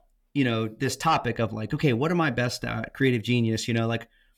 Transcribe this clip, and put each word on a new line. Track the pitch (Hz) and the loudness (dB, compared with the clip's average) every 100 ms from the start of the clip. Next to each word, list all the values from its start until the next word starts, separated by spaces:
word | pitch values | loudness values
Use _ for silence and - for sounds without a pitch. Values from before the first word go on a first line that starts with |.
| _ _ _ | _ _ _
you | 147 | 0
know, | 127 113 110 | 0 0 -2
this | 110 135 - | -2 -4 -2
topic | 165 151 123 113 | 0 2 0 -2
of, | 113 | -2
like, | 110 107 | -4 -6
"Okay, | 151 156 | 0 2
what | 117 156 | 2 2
am | 175 | 2
I | 156 | 0
best | 120 123 - 117 | 0 -2 -4 -6
at? | 113 113 | -6 -6
Creative | - 135 120 | 0 2 2
genius," | 104 123 113 110 - | 2 2 2 0 0
you | |
know, | 113 113 | 0 0
like, | 117 - _ _ | -2 -6 _ _